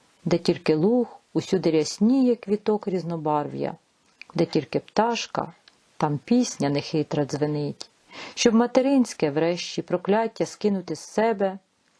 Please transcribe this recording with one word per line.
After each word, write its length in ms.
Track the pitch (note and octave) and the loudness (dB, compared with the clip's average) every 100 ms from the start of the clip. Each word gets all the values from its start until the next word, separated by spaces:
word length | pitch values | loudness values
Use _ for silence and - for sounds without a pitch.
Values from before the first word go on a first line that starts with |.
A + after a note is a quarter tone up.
| _ _ E3 | _ _ -2
де 120 | E3+ | 0
тільки 380 | F3 D#3+ - D#3 | 0 0 2 2
луг 440 | F#3 B3 A#3 - _ | 4 2 0 -6 _
усюди 380 | D#3+ - F#3+ E3 | -6 -2 0 2
рясніє 640 | D#3 D3 - G#3+ C4+ B3 A#3 | 2 0 0 2 4 4 2
квіток 520 | - G#3 - G#3 - | -2 -4 0 -2 -2
різнобарв'я, 880 | F3+ D#3+ E3+ D#3 D3+ C#3+ C3+ C#3+ E3 _ _ _ - - E3 | -4 -4 -4 -2 -2 -2 -6 -6 -8 _ _ _ -20 -8 -2
де 100 | E3 | 0
тільки 340 | D#3+ C3+ C#3+ | 0 -2 -4
пташка, 760 | - - A3+ A3+ - - - - _ _ _ - | -4 -2 0 0 -6 -6 -8 -10 _ _ _ -4
там 220 | D#3 D3 - | -2 -2 0
пісня 440 | A#3+ A#3+ - C#3+ | 2 2 -2 -2
нехитра 560 | C#3+ - D#3 D3 D3 C#3 | -2 -2 -2 -2 -2 -2
дзвенить, 640 | C#3+ D3+ D3 C#3+ - - _ _ - - - | -2 -2 -2 -4 -8 -16 _ _ -18 -14 0
щоб 180 | A#3+ | 4
материнське 800 | A3+ A#3+ C4 C4 C#4 A#3 - D#3 | 4 4 4 4 4 2 0 -2
врешті 500 | C#3+ E3 F3 - - | 0 0 -2 -6 -8
прокляття 640 | - F3 F#3 G#3 A3+ - E3 | -4 -4 0 0 0 -4 -6
скинути 500 | - G#3 G3 F3+ D#3 | -2 -2 -2 -4 -10
з 40 | |
себе, 600 | - - A3+ G#3 G3 F#3+ _ _ _ _ | -8 0 0 2 -2 -4 _ _ _ _